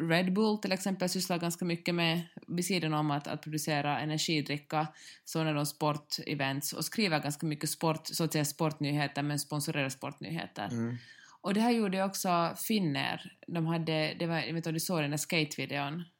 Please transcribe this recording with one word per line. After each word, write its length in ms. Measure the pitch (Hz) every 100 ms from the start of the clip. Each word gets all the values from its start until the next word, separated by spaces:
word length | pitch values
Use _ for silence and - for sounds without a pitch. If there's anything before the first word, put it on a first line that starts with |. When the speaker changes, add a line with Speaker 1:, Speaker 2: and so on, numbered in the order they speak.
| 165
Speaker 1:
Red 240 | 165 185
Bull 240 | 190 220 214
till 140 | 196
exempel 380 | 185 202 185 180
sysslar 280 | 185 180 170
ganska 280 | 170 - 175
mycket 300 | 170 180 175
med 260 | 165 170 165 - -
vid 180 | 180 175
sidan 280 | 185 160
om 180 | 151 151
att, 160 | 147 78
att 140 | 156
producera 580 | 156 151 160 147 147 131
energidricka, 880 | 151 156 - 151 143 143 - 156 156 - - - -
så 180 | 160
när 100 | 160
de 120 | 147 147
sportevents 1080 | - 151 147 - - - 143 135 139 -
och 120 | - -
skriver 340 | - 202 151
ganska 260 | 147 147 165
mycket 240 | 151 156
sport, 380 | - 165 160 -
så 160 | -
att 80 | 160
säga 140 | 160 147
sportnyheter, 800 | - 156 147 147 147 143 143
men 160 | 147 143
sponsorerar 500 | - 151 147 151 135
sportnyheter. 760 | - 139 - - 165 - - 101
Speaker 2:
Mm. 300 | 117 117 120 - - - -
Speaker 1:
Och 120 | 185
det 80 | 202
här 100 | 233
gjorde 320 | 233 202 190
också 500 | 196 196 185 175 170 180
finner. 760 | - 220 165 139 135 - - - -
De 180 | 170 160
hade, 500 | 165 160 156 156 -
det 80 | 170
var, 80 | 160
jag 100 | 127
vet 100 | 165
inte 140 | 165
om 40 |
du 60 | 160
såg 220 | - 170
den 100 | 143
där 60 | 151
skatevideon. 840 | - 170 151 - 135 143 143 165 170